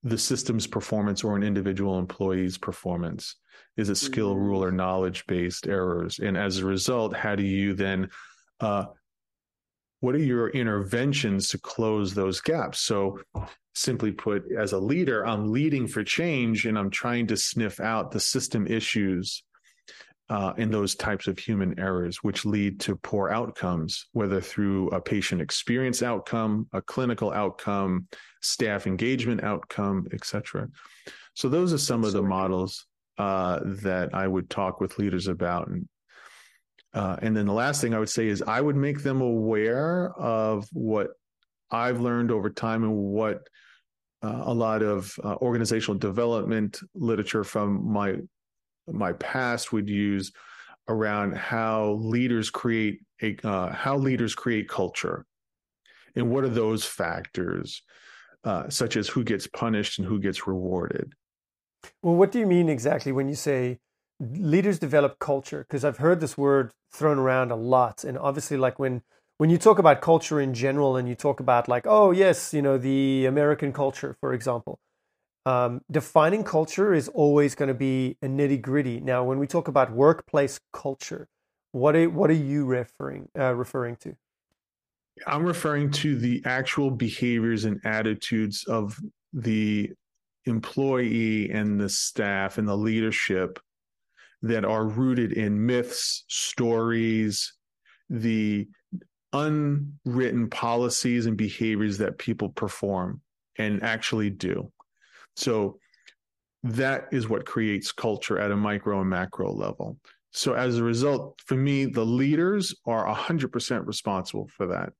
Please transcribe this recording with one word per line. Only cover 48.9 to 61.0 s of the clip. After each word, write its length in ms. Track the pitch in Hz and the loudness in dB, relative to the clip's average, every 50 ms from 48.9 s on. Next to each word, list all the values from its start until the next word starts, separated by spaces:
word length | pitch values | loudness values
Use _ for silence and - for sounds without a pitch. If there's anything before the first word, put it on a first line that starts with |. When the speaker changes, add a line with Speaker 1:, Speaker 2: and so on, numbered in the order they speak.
| 165 - 104 90 - | -6 -2 -2 -2 -2
Speaker 1:
past 580 | - - - - 135 127 123 120 117 - - - | -4 -6 -6 -4 -2 -2 -2 -2 -2 -4 -4 -2
would 160 | 110 104 101 | -2 -2 -2
use 440 | 104 101 104 101 101 98 95 - _ - - - - - - - - _ _ - | -2 0 0 0 0 -2 -4 -6 _ -18 -20 -20 -20 -20 -20 -20 -20 _ _ -4
around 480 | 113 110 110 107 104 104 101 98 - | -2 0 0 0 0 0 0 -2 -2
how 560 | - - - 123 117 113 110 110 110 107 107 104 107 | -4 -6 -4 -2 0 0 0 0 0 2 0 0 -2
leaders 500 | 113 110 110 120 123 127 120 113 107 - | -2 0 0 0 2 2 2 0 0 -2
create 500 | - - - 123 113 113 110 107 101 - - _ _ _ - | -6 -4 -2 0 0 2 0 0 -2 -4 -12 _ _ _ -6
a, 140 | 110 98 - - | -6 -4 -4 -4
uh, 280 | 110 101 95 90 90 101 | -2 -2 -2 -2 -4 -4
how 240 | - - 139 139 | -4 -2 -2 0
leaders 380 | 143 135 135 131 117 120 110 - | 0 0 0 0 0 0 -2 -4
create 340 | - - 127 117 110 110 - | -4 -4 -2 -2 -2 -2 -4
culture 580 | - - 95 87 - - - 87 - - - _ _ _ _ _ _ _ _ _ _ _ _ _ _ - - _ _ | -4 -4 -4 -4 -4 -6 -6 -6 -6 -6 -10 _ _ _ _ _ _ _ _ _ _ _ _ _ _ -20 -20 _ _
and 140 | - 120 117 | -2 0 0
what 120 | 117 139 135 | 2 2 0
are 60 | 131 | 2
those 360 | 117 117 113 110 113 107 - | 2 2 2 2 0 -2 -4
factors, 1000 | - - - 95 82 85 87 98 - _ - 90 87 50 50 - - - - _ _ - - - - - - - - - _ _ | -6 -6 -4 -4 -4 -4 -6 -8 -8 _ -4 -4 -4 -4 -4 -6 -8 -12 -16 _ _ -20 -20 -20 -20 -20 -20 -20 -20 -20 _ _
uh, 240 | - 101 87 - - | -4 -2 -2 -4 -4
such 280 | 139 - 127 110 - | -2 -2 -2 0 0
as 120 | 113 104 - | -2 -2 0
who 140 | - 127 120 | -2 -2 0
gets 240 | - 110 98 - | 0 -2 -2 -2
punished 520 | - _ - - 117 110 104 104 - - - | -8 _ -4 -2 0 0 0 -2 -2 -4 -4
and 100 | 98 90 | -4 -2
who 100 | 107 104 | -2 -2
gets 280 | 95 101 95 - - | -2 -2 -4 -4 -4
rewarded. 640 | - 95 95 92 90 90 90 85 - - - | -4 -4 -4 -2 -2 -2 -2 -2 -4 -4 -4